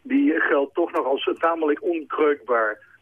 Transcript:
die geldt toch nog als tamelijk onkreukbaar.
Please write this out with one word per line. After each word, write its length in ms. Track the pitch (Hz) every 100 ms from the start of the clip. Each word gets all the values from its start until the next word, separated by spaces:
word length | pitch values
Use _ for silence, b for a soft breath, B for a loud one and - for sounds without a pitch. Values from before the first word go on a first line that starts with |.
die 300 | 131 139 143 160
geldt 340 | - 147 139
toch 180 | - 165
nog 140 | 170 127
als 240 | 135 - -
tamelijk 440 | 170 165 151 147
onkreukbaar. 960 | - 165 143 - 151 143 - 117 110 104 b b